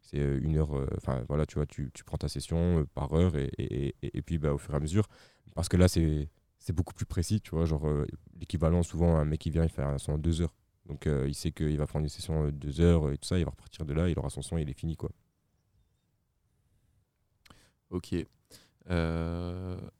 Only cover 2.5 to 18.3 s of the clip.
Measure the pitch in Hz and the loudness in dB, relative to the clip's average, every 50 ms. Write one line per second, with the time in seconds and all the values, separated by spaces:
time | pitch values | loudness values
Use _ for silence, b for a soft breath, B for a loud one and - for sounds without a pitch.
2.5 | 80 82 85 87 87 82 73 - - 73 71 67 76 80 87 92 78 71 69 64 | 0 2 2 4 4 2 2 0 -2 -6 -4 0 2 4 4 4 4 0 -2 -2
3.5 | - - - - 55 64 69 69 - - - 69 - - - - 85 80 73 73 | -4 -4 -6 -4 -2 -2 -2 -4 -4 -6 -8 -6 -6 -6 -4 -2 -2 0 0 0
4.5 | 71 71 - - 71 73 76 76 82 104 107 - b b b b b b b - | 0 0 -2 -4 -2 -2 -2 0 0 0 0 0 b b b b b b b -12
5.5 | - - 87 - - 90 90 90 - 85 82 78 76 76 73 73 - _ _ _ | -6 -4 -2 2 4 6 6 6 6 4 2 2 2 0 -2 -6 -8 _ _ _
6.5 | _ _ - - 90 85 87 - - - - - - 92 85 - 107 104 - - | _ _ -8 -4 -2 -2 -2 -2 -4 -6 -8 -4 -2 -2 0 0 0 -2 -2 -2
7.5 | - 82 82 80 78 71 78 76 76 73 73 - - - - - - 85 82 - | 0 0 2 2 2 2 2 0 0 0 0 -2 -6 -12 -16 -20 -16 -14 -10 -6
8.5 | - 80 80 80 85 87 85 - - 78 85 85 82 78 76 76 78 78 - 85 | -2 2 4 4 4 4 2 0 0 2 4 4 6 4 4 2 0 0 -2 0
9.5 | 73 82 82 80 - - 67 71 71 69 - - 73 78 76 82 82 78 87 82 | 2 2 2 2 2 0 -2 -2 -2 -2 -2 -2 -2 0 2 2 2 2 0 -2
10.5 | - _ _ _ _ _ _ - 76 71 - 80 73 69 67 69 73 - - 82 | -2 _ _ _ _ _ _ -14 -12 -4 -2 0 0 2 0 0 -2 -2 -4 -4
11.5 | - - 78 76 73 73 73 - - 76 76 73 - - - - 80 78 76 73 | -2 -2 0 0 0 0 -2 -2 -2 -2 -2 -2 -4 -8 -6 -2 0 0 0 0
12.5 | 76 71 65 73 71 78 85 87 87 82 76 71 71 71 - - 90 92 82 - | -2 -4 -6 -6 2 6 6 8 8 6 4 2 -2 -4 -4 -2 -2 0 0 -2
13.5 | - - - - - - 80 71 71 78 87 90 78 - 69 71 - - 71 - | -4 -10 -18 -20 -12 -10 -6 -4 -2 0 0 0 0 0 -2 -4 -6 -8 -8 -4
14.5 | 85 82 78 76 78 - - 82 78 - - 78 - - _ _ _ _ _ _ | -4 -4 -2 -4 -6 -6 -6 -6 -6 -6 -8 -10 -10 -12 _ _ _ _ _ _
15.5 | _ _ _ _ _ _ _ _ _ _ _ _ _ _ _ _ _ _ _ _ | _ _ _ _ _ _ _ _ _ _ _ _ _ _ _ _ _ _ _ _
16.5 | _ _ _ _ _ _ _ _ _ _ _ _ _ _ _ _ _ _ _ b | _ _ _ _ _ _ _ _ _ _ _ _ _ _ _ _ _ _ _ b
17.5 | b b b b b b _ _ 92 90 - - 95 85 - - | b b b b b b _ _ -8 -6 -6 -4 -4 -4 -4 -6